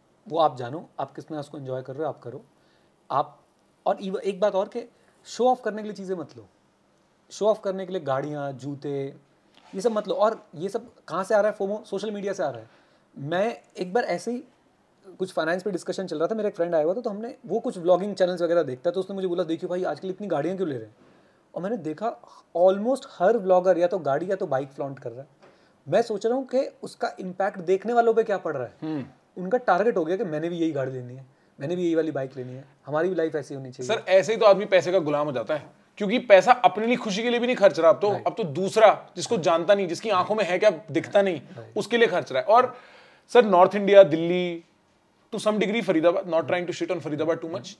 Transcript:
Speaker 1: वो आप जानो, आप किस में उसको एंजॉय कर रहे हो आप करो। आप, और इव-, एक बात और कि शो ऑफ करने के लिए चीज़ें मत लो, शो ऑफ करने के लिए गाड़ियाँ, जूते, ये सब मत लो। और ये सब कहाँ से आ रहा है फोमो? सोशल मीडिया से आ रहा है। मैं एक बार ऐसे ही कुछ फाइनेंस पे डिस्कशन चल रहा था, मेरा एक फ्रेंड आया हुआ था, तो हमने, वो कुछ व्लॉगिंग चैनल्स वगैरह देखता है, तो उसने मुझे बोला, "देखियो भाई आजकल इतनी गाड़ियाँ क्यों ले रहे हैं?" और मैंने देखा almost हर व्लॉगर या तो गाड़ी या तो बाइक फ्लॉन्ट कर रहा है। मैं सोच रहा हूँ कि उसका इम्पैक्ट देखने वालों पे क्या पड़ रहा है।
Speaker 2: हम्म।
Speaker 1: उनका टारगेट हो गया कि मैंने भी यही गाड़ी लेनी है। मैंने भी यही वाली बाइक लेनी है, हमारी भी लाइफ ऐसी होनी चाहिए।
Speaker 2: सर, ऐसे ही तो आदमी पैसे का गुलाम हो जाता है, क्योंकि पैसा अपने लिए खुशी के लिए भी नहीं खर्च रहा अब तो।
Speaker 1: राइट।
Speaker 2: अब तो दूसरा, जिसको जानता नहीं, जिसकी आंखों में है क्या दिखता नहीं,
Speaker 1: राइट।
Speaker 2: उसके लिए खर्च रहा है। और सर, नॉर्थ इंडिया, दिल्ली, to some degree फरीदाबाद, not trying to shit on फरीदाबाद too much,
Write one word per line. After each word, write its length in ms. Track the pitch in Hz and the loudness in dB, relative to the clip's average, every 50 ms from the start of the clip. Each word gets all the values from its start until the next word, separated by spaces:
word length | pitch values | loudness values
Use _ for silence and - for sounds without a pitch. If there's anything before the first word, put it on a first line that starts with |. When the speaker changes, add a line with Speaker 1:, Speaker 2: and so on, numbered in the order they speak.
| _ _ _ _ _ | _ _ _ _ _
Speaker 1:
वो 120 | - 147 165 | -6 0 2
आप 180 | 156 147 135 | 2 2 0
जानो, 320 | 127 123 120 143 170 233 - _ - | -4 -10 -10 -10 -12 -14 -14 _ -10
आप 140 | 139 - - | -10 -10 -12
किस 160 | 156 147 - | -14 -16 -12
में 80 | 160 151 | -12 -12
उसको 200 | 139 - - 151 | -12 -12 -14 -14
एंजॉय 240 | 135 127 131 131 | -10 -10 -10 -10
कर 120 | 127 - 131 | -10 -10 -10
रहे 80 | 143 | -8
हो 60 | 156 139 | -8 -8
आप 120 | 127 - | -8 -10
करो। 220 | - 120 123 147 - _ _ _ _ _ _ _ _ _ _ _ _ - | -14 -16 -16 -16 -18 _ _ _ _ _ _ _ _ _ _ _ _ -4
आप, 280 | 139 135 131 - - _ _ _ _ _ _ _ _ _ - | -2 -2 -2 -4 -8 _ _ _ _ _ _ _ _ _ -2
और 120 | 185 202 196 | -2 -2 -2
इव-, 160 | 202 190 185 - | -4 -6 -6 -4
एक 220 | - 196 202 180 | -4 -4 -2 0
बात 140 | 208 208 190 | 0 0 2
और 140 | 185 202 196 | 0 -2 -2
कि 120 | - 233 - - _ _ _ _ _ _ _ | -6 -10 -12 -12 _ _ _ _ _ _ _
शो 200 | - - - 233 | -10 -4 0 2
ऑफ 140 | 254 247 247 - | 2 2 0 -2
करने 180 | 214 196 214 | -6 -6 -8
के 60 | 208 214 | -8 -10
लिए 80 | 202 | -12
चीज़ें 180 | 185 196 180 190 | -10 -10 -8 -8
मत 200 | 170 143 - - | -8 -10 -12 -16
लो, 100 | 120 104 90 _ _ _ _ _ _ _ _ _ _ _ _ _ _ _ _ | -20 -20 _ _ _ _ _ _ _ _ _ _ _ _ _ _ _ _ _
शो 140 | - - 196 | -6 -2 0
ऑफ 140 | 220 208 208 - | 0 0 0 -2
करने 220 | 196 185 190 190 | -6 -6 -6 -6
के 60 | 175 | -8
लिए 100 | 185 185 | -8 -6
गाड़ियाँ, 480 | 151 135 131 135 139 151 151 147 143 139 139 | -4 -4 -4 -4 -4 -6 -6 -8 -8 -8 -10
जूते, 380 | 135 135 147 143 135 - 147 143 139 139 139 - - _ _ _ _ _ _ _ _ _ _ | -10 -12 -12 -12 -10 -8 -8 -6 -6 -8 -10 -12 -18 _ _ _ _ _ _ _ _ _ _
ये 80 | - 196 | -8 -4
सब 120 | 202 233 | -2 -2
मत 160 | 214 214 190 185 | -2 -2 -4 -4
लो। 60 | - | -2
और 240 | 185 208 220 220 - - _ - | 0 0 0 0 -2 -10 _ -12
ये 120 | 147 175 196 | -10 -8 -8
सब 220 | 214 220 226 - _ _ _ - | -8 -8 -10 -14 _ _ _ -10
कहाँ 160 | 151 180 190 | -8 -6 -2
से 100 | - 220 | 0 2
आ 60 | 202 | 2
रहा 100 | 202 214 | 2 2
है 60 | 208 | 0
फोमो? 260 | - 202 196 208 214 - | -2 -4 -6 -6 -8 -8
सोशल 240 | - 208 190 196 220 | -8 -8 -8 -6 -6
मीडिया 220 | 208 202 190 202 | -8 -6 -6 -6
से 100 | 190 196 | -4 -4
आ 60 | 165 143 | -4 -4
रहा 100 | 120 113 | -6 -8
है। 80 | 113 - _ _ _ _ _ _ _ _ - | -14 -20 _ _ _ _ _ _ _ _ -16
मैं 420 | - 135 151 170 185 208 233 233 - _ _ - | -12 -8 -4 -2 -2 -2 -2 -4 -8 _ _ -12
एक 160 | - 180 180 | -10 -6 -4
बार 120 | 185 240 240 | -2 -2 -2
ऐसे 260 | - 175 175 - 226 | -2 -4 -4 -4 -6
ही 100 | 247 247 - - _ _ _ _ _ _ _ _ _ _ _ - - - | -8 -8 -10 -14 _ _ _ _ _ _ _ _ _ _ _ -16 -10 -8
कुछ 140 | 185 185 | -8 -6
फाइनेंस 300 | - 180 160 160 175 185 | -4 -2 -2 -2 -2 -2
पे 80 | 180 214 | -2 -4
डिस्कशन 360 | 185 165 - - 175 - 185 | -6 -6 -6 -6 -8 -6 -6
चल 120 | 180 160 151 | -6 -4 -2
रहा 100 | 160 175 | -2 -2
था, 60 | 226 | -2
मेरा 140 | 220 208 202 | -2 -4 -4
एक 60 | - | -2
फ्रेंड 180 | - 170 175 175 | -2 -2 0 0
आया 100 | 156 151 | 2 2
हुआ 100 | 165 196 | 0 0
था, 60 | 247 | -2
तो 100 | 240 226 | -4 -8
हमने, 240 | 196 208 226 247 - - - | -8 -8 -10 -12 -14 -14 -8
वो 120 | 226 185 226 | -6 -4 -4
कुछ 180 | - 254 196 185 | -4 -4 -6 0
व्लॉगिंग 360 | 160 175 180 170 196 208 190 | 2 4 4 4 2 0 0
चैनल्स 280 | - 185 175 185 170 | 0 0 0 0 0
वगैरह 200 | 175 165 170 175 156 | 0 2 2 2 0
देखता 240 | 135 127 127 - 175 | 0 -4 -4 -4 -4
है, 60 | 175 | -2
तो 60 | 190 | -4
उसने 140 | 185 - 196 | -4 -6 -6
मुझे 120 | 196 190 185 | -6 -4 -2
बोला, 160 | 175 185 180 | -2 -2 -2
"देखियो 240 | 160 160 156 180 170 | -2 -4 -6 -6 -6
भाई 160 | 180 185 180 | -6 -4 -4
आजकल 260 | 160 151 143 185 190 | -6 -6 -6 -8 -10
इतनी 160 | 185 - 208 | -10 -8 -6
गाड़ियाँ 300 | 190 165 143 147 175 190 | -4 -4 -2 -2 -2 -4
क्यों 120 | 180 190 156 | -4 -4 -6
ले 80 | 135 | -6
रहे 100 | 117 110 | -8 -10
हैं?" 100 | 107 - _ _ _ _ _ _ _ _ _ _ _ - | -14 -20 _ _ _ _ _ _ _ _ _ _ _ -12
और 80 | - | -8
मैंने 140 | 175 202 240 202 | -8 -6 -6 -6
देखा 320 | 147 156 151 151 208 233 311 - - - - - _ _ - | -6 -8 -8 -6 -6 -6 -8 -8 -14 -20 -20 -20 _ _ 2
almost 520 | 165 180 190 190 202 208 240 269 254 - - | 4 6 6 6 4 0 -2 -2 -4 -6 -10
हर 260 | - - 175 202 240 233 | -4 2 2 4 4 2
व्लॉगर 400 | 185 185 180 180 175 190 180 165 | 4 4 4 4 6 4 4 4
या 80 | 175 | 2
तो 120 | 175 202 190 | 0 0 -2
गाड़ी 300 | 147 143 135 156 175 185 | -2 -2 -2 -2 -2 -4
या 60 | 196 | -4
तो 100 | - 196 | -4 -4
बाइक 220 | 160 135 131 143 139 | -2 -2 -4 -4 -6
फ्लॉन्ट 300 | - 156 147 139 139 - | -10 -10 -10 -10 -10 -12
कर 120 | - 123 | -12 -14
रहा 100 | 113 127 | -14 -14
है। 80 | 139 _ _ _ _ - _ _ _ _ _ _ - | -16 _ _ _ _ -20 _ _ _ _ _ _ -6
मैं 160 | 135 160 220 | 0 0 0
सोच 240 | 233 - 214 196 - | 0 0 -2 -4 -2
रहा 80 | 226 247 | -2 -2
हूँ 100 | 269 262 | -2 -4
कि 200 | - 247 262 302 - - _ | -2 -2 -2 -2 -4 -6 _
उसका 300 | - - - - - - - - | -16 -16 -8 -6 -6 -6 -6 -8
इम्पैक्ट 400 | 196 185 175 - 190 208 196 190 | -12 -8 -4 -4 -4 -4 -4 -4
देखने 300 | 170 170 190 190 208 220 | -2 0 0 0 0 0
वालों 220 | 240 233 233 233 226 | 2 4 4 4 4
पे 80 | 226 214 | 2 2
क्या 140 | 214 196 180 | 0 0 -4
पड़ 180 | - 165 147 | -4 -4 -4
रहा 100 | 131 120 | -6 -6
है। 80 | 107 - _ | -8 -10 _
Speaker 2:
हम्म। 220 | 151 156 156 143 117 - - _ _ _ - | -8 -6 -6 -6 -8 -10 -14 _ _ _ -14
Speaker 1:
उनका 220 | 190 180 185 226 254 | -12 -4 -2 -2 0
टारगेट 360 | 247 214 180 180 208 240 202 | 2 2 2 2 2 0 0
हो 80 | 190 160 | 0 -2
गया 120 | 160 185 | -2 -2
कि 80 | 190 233 | -4 -4
मैंने 240 | 165 151 151 165 170 | -4 -6 -4 -6 -6
भी 100 | 175 165 | -4 -2
यही 140 | 160 160 | -2 -2
गाड़ी 200 | 143 139 131 131 | -2 -4 -6 -6
लेनी 220 | 131 127 123 123 127 | -8 -10 -12 -14 -16
है। 100 | 135 131 _ _ _ _ _ _ - | -18 -20 _ _ _ _ _ _ -10
मैंने 160 | 143 151 180 | -8 -6 -4
भी 60 | 180 | -2
यही 120 | 180 170 160 | -2 0 0
वाली 160 | 160 156 160 | 0 0 -2
बाइक 260 | 139 139 135 127 131 | -4 -6 -6 -8 -10
लेनी 160 | 131 127 127 | -12 -14 -12
है, 120 | 127 135 - - _ _ _ | -14 -16 -18 -20 _ _ _
हमारी 220 | 135 147 156 170 190 | -4 -2 -2 0 0
भी 60 | 185 | 0
लाइफ 200 | 165 160 156 151 | -2 -2 -2 -4
ऐसी 200 | 151 139 - 143 | -6 -8 -8 -12
होनी 160 | 139 135 127 | -12 -12 -14
चाहिए। 240 | 127 - 123 127 220 | -12 -8 -6 -4 -4
Speaker 2:
सर, 100 | 226 - 185 | -4 2 4
ऐसे 240 | 185 190 180 196 | 4 4 4 4
ही 60 | 226 202 | 2 4
तो 80 | 220 | 6
आदमी 180 | 202 190 185 208 | 6 6 6 4
पैसे 280 | - 196 175 139 180 | 2 2 2 4 4
का 60 | 180 190 | 0 0
गुलाम 280 | 156 151 147 143 151 | 0 0 0 0 0
हो 60 | 151 | -2
जाता 220 | 127 120 107 - 156 | -4 -4 -4 -4 -6
है, 120 | 143 - - - _ _ _ _ | -6 -8 -10 -20 _ _ _ _
क्योंकि 220 | - 208 190 226 254 | -6 -4 -2 -2 0
पैसा 340 | 247 - 202 185 180 240 | 6 8 8 8 10 8
अपने 340 | 240 - - 175 - 208 220 | 6 6 4 2 2 2 -2
लिए 100 | 233 247 | 0 -2
खुशी 260 | - - 220 185 214 | -2 -2 -4 -4 -2
के 80 | 233 247 | -2 0
लिए 100 | 240 233 | 0 0
भी 60 | 240 | 0
नहीं 100 | 247 254 | 0 2
खर्च 220 | - 202 190 139 160 | 4 4 4 4 6
रहा 120 | 170 165 | 6 6
अब 100 | 147 - | 6 4
तो। 120 | 202 208 | 2 -2
Speaker 1:
राइट। 140 | 196 - - | -2 -2 -4
Speaker 2:
अब 80 | 175 - | -4 -4
तो 80 | - 214 | -4 -6
दूसरा, 640 | 151 131 165 190 185 - 220 220 196 156 - - - - | -6 -4 -4 -4 -2 4 8 8 8 8 6 -2 -14 -12
जिसको 220 | 180 - - 240 190 | -10 -6 -4 -2 0
जानता 360 | 151 180 165 165 170 170 202 | 2 2 2 2 2 2 2
नहीं, 140 | 202 196 160 | 2 0 -2
जिसकी 220 | 165 - - 220 | -6 -6 -4 -2
आंखों 240 | 196 180 175 - 214 | 0 0 0 0 -2
में 100 | 220 190 | -2 -2
है 140 | 165 180 180 | -2 0 2
क्या 120 | 214 214 | 2 2
दिखता 520 | 170 151 - - 135 165 - - - 202 | 2 0 -4 -6 -4 -4 -2 0 2 2
नहीं, 180 | 196 190 170 131 | 2 2 -2 -4
Speaker 1:
राइट। 380 | - - - 117 113 - - 214 | -8 -14 -18 -18 -16 -10 -8 -6
Speaker 2:
उसके 180 | - - 233 | -4 -2 0
लिए 120 | 233 233 214 | 2 2 2
खर्च 240 | 180 165 - - | 0 -2 -4 -4
रहा 80 | 131 131 | -4 -2
है। 60 | - | 2
और 300 | - 214 247 254 247 - - - - - - - - _ _ _ - | 4 6 6 4 2 -2 -10 -20 -20 -20 -20 -20 -20 _ _ _ 4
सर, 160 | - 240 233 | 6 6 6
नॉर्थ 300 | 214 180 175 185 185 190 | 8 8 6 6 6 4
इंडिया, 280 | 208 202 196 196 196 | 2 2 8 12 12
दिल्ली, 600 | 196 147 156 160 165 170 180 180 180 175 170 170 - _ _ _ _ _ _ _ _ _ _ _ _ _ - | 12 10 8 0 0 0 0 0 -2 -4 -6 -10 -14 _ _ _ _ _ _ _ _ _ _ _ _ _ -10
to 80 | 208 | -4
some 180 | - 214 214 208 | -2 0 2 2
degree 240 | 196 190 214 233 180 | 2 0 0 0 0
फरीदाबाद, 400 | 185 175 160 156 175 175 - - | 2 2 4 4 4 2 2 0
not 160 | 180 160 165 156 | -2 -2 -2 0
trying 260 | 127 180 180 175 160 | 0 -2 -4 -4 -4
to 60 | 170 - | -6 -6
shit 140 | 170 170 | -4 -4
on 80 | 180 165 | -6 -6
फरीदाबाद 400 | 143 160 151 143 160 165 165 - | -6 -6 -4 -4 -2 -2 -4 -4
too 140 | 165 165 170 | -6 -10 -10
much, 140 | 208 - - - | -10 -12 -14 -18